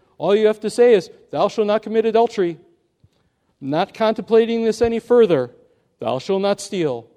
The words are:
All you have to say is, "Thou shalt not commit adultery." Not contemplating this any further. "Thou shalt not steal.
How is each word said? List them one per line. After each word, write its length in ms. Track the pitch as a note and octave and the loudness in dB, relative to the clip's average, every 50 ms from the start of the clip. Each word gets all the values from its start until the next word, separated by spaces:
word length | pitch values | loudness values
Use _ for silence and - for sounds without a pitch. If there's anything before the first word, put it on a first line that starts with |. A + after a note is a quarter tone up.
| _ _ _ _ | _ _ _ _
All 160 | C#3+ E3+ G3+ | -2 0 0
you 140 | A3 G#3+ G#3+ | 2 2 0
have 140 | G#3+ G#3+ | 0 -2
to 80 | - G#3+ | -6 -8
say 240 | - - A#3+ B3 A#3 | 0 2 4 4 4
is, 180 | F#3+ - - - - _ _ | 4 2 -2 -12 -20 _ _
"Thou 180 | - C#3+ F3+ G3+ | -4 -2 -2 -2
shalt 180 | - - G#3+ G#3 | 0 -2 -2 0
not 160 | G#3 A3 - | 0 -2 -2
commit 220 | G#3+ G#3+ A3+ A3 | -2 -2 -2 0
adultery." 520 | A3+ G3+ A3+ A#3 A#3+ - - F#3 E3+ E3 D3+ _ _ _ _ _ _ _ _ _ _ _ _ _ _ _ _ _ _ _ _ | 2 2 2 0 0 0 -2 -4 -4 -4 -8 _ _ _ _ _ _ _ _ _ _ _ _ _ _ _ _ _ _ _ _
Not 340 | - C3+ C#3+ D#3+ G3 G3 - | -10 -6 -4 -4 -4 -4 -4
contemplating 680 | - A3+ G#3+ A3 A#3 G3 - A3+ A3+ A#3 A3 A#3 A#3 A3+ | -2 -2 -2 -2 -4 -4 0 2 2 2 2 0 -2 -2
this 180 | A3+ G#3+ - | -2 -2 0
any 180 | A#3+ A#3 A3+ A3+ | -2 -2 -2 -4
further. 520 | - - A#3+ B3 A3+ G3 E3+ C#3 B2+ A#2 - _ _ _ _ _ _ _ _ _ | -2 2 4 4 4 4 4 0 0 -4 -8 _ _ _ _ _ _ _ _ _
"Thou 200 | - A2+ A#2+ C3 | -6 -6 -4 -4
shalt 220 | - - G3 F#3+ | -4 -4 -4 -2
not 200 | G3 G3+ G3+ G3 | 0 -2 -4 -4
steal. 460 | - - - F#3+ E3 D3 B2+ A#2 A2+ - _ | -6 -10 -6 -4 -4 -4 -4 -6 -10 -16 _